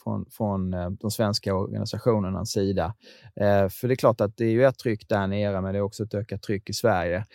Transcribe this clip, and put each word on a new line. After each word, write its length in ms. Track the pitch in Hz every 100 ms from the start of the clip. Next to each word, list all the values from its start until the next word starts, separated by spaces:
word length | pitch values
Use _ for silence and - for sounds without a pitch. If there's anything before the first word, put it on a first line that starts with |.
från, 220 | 113 104 92
från, 420 | - 107 98 92
eh, 160 | 90 87
de 220 | 98 107
svenska 440 | - 107 104 101 95
organisationernas 960 | 101 107 107 107 127 107 95 92 117
sida. 340 | 107 98 95 82 - - - - -
Eh, 340 | 101 101 95
för 180 | - 123
det 60 |
är 20 | 127
klart 260 | 131 110
att 160 | 107 -
det 80 | 113
är 60 |
ju 140 | 113 135
ett 140 | -
tryck 300 | 123 104 -
där 180 | 104 98
nere, 340 | 101 104 98
men 120 | 95
det 60 | 101
är 20 |
också 220 | 101 -
ett 100 | 107
ökat 300 | 104 - 98
tryck 260 | - 98 -
i 40 |
Sverige. 520 | 104 117 95 85 90 104